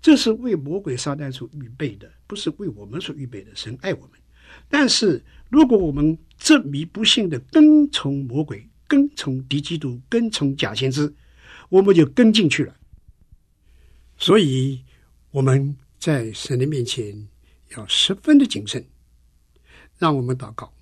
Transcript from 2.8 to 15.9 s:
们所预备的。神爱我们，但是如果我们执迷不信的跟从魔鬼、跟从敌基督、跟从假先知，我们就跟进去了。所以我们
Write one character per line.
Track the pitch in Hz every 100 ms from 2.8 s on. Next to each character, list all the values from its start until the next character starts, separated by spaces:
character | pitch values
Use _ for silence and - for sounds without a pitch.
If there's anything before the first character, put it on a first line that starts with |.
| 101
们 | 131
所 | - 151
预 | 131
备 | 104
的。 | - -
神 | - 127
爱 | 190
我 | 165 -
们， | _ _ _ _ - _
但 | 285 262
是 | - 214 143 - - -
如 | 277 285
果 | 226
我 | 175
们 | 143 151 160 _ _
执 | - 302
迷 | 143 143
不 | 165 -
信 | 220 - 196
的 | 139
跟 | - 320 302 302 294
从 | - 139 139 135
魔 | 127
鬼、 | 156 104 - _ _
跟 | 285 285 -
从 | - 131 127
敌 | 139
基 | 147 170
督、 | 143 123 -
跟 | 233 226
从 | - 143 139
假 | - 107
先 | 131
知， | 131 147 - _ _ - - -
我 | 185
们 | 196 170
就 | 147
跟 | - 226
进 | 214 170
去 | -
了。 | 127 - _ - _ _ _ _ _ _ _ _ _ _ _ _
所 | - 208
以 | 160 131 135 131 - _ _ _ _
我 | 139
们 | 131 131 139 143 _